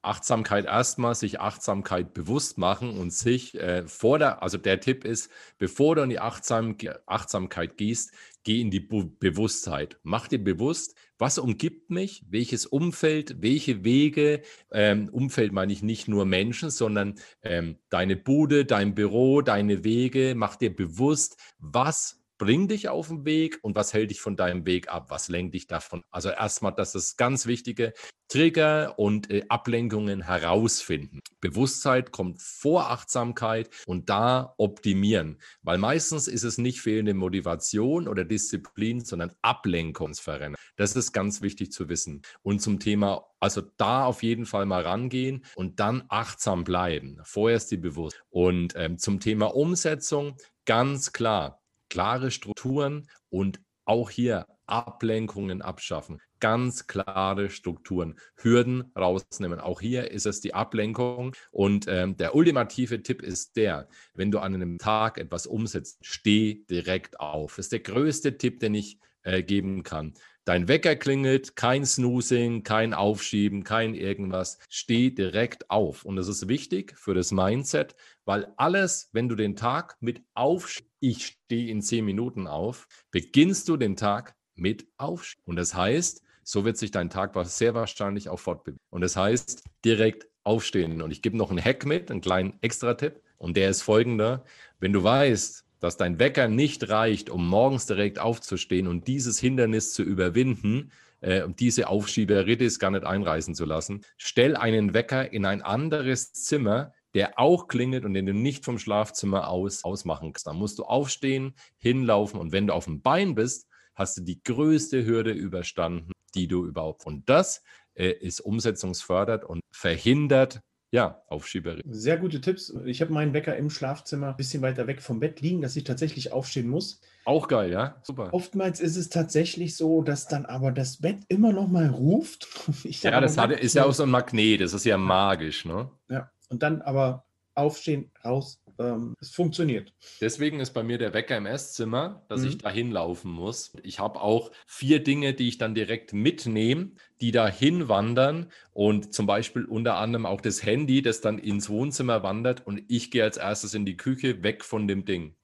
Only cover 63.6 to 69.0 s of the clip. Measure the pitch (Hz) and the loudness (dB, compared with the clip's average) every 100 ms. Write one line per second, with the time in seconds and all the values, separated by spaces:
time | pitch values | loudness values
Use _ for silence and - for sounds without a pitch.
63.6 | 104 76 71 - - - 98 104 95 95 | 0 0 -8 -20 -20 -4 0 0 -2 -4
64.6 | 87 85 107 110 110 - 78 85 - 110 | -4 -4 0 2 2 -2 -8 -8 -6 -4
65.6 | 113 85 - - - - 107 107 107 104 | -4 -6 -8 -18 -14 -4 4 4 4 -2
66.6 | _ 90 87 92 - - 76 78 76 - | _ -4 -2 -4 -4 -10 -8 -6 -8 -10
67.6 | 95 117 - 110 151 147 139 - 123 - | -6 -6 -2 0 0 0 -2 0 -4 0
68.6 | 110 104 104 - | -2 -2 -4 -14